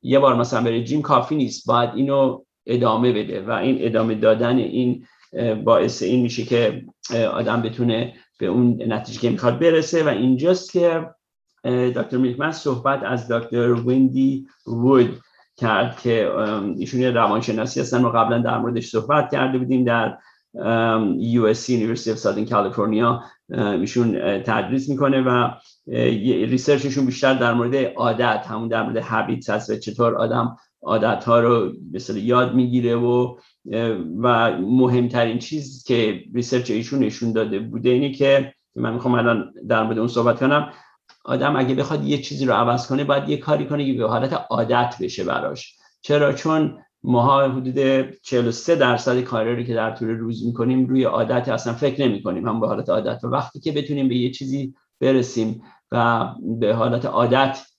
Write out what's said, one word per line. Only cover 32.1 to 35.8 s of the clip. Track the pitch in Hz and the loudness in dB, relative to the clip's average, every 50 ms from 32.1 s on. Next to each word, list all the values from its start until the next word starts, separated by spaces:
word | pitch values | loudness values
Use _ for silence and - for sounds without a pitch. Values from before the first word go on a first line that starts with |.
| 113 104 | -6 -4
یاد | 104 120 123 123 127 123 117 | 0 2 2 2 2 2 2
می‌گیره | 131 127 123 120 127 120 117 117 | 2 2 2 2 0 2 2 0
و، | 120 120 120 120 123 123 123 123 - _ _ _ _ _ - | 0 2 2 2 2 2 0 -4 -12 _ _ _ _ _ -6
اه، | 107 113 117 117 110 95 85 78 82 101 | -4 -2 -2 -2 -2 -4 -6 -8 -6 -2
و | 117 123 120 113 117 117 92 | 2 2 4 4 4 2 0
مهمترین | - 92 101 123 131 127 123 123 123 120 120 123 123 117 113 113 120 | 0 -2 2 4 4 4 4 4 2 0 0 2 0 0 0 0 -4
چیز | - - 151 151 143 131 - 127 | -6 -6 -8 -8 -8 -8 -16 -18